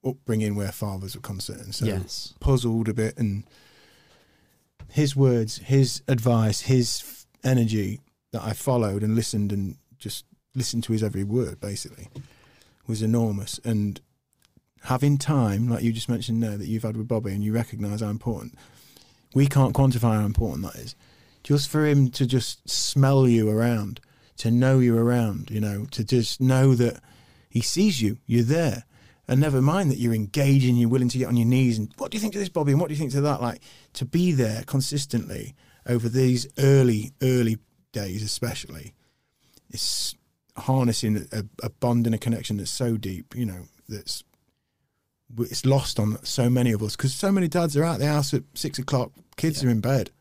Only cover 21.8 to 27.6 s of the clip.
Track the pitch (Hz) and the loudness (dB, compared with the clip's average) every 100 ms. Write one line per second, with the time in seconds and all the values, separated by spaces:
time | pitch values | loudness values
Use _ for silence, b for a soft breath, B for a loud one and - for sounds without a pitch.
21.8 | 151 143 131 - 127 127 117 - - - | 4 4 4 2 0 0 -2 -10 -8 -4
22.8 | - - 135 139 131 117 107 107 117 117 | -2 2 4 6 6 4 4 2 2 0
23.8 | 101 120 b b b - 117 120 131 135 | -4 -10 b b b -6 0 2 4 6
24.8 | 123 117 117 120 113 101 - 107 107 101 | 6 4 4 2 0 -2 -6 -4 -2 -4
25.8 | - - 107 131 113 - 127 131 135 123 | -6 -6 0 2 0 0 2 4 6 6
26.8 | 120 - b b b b b 123 | 2 -2 b b b b b -4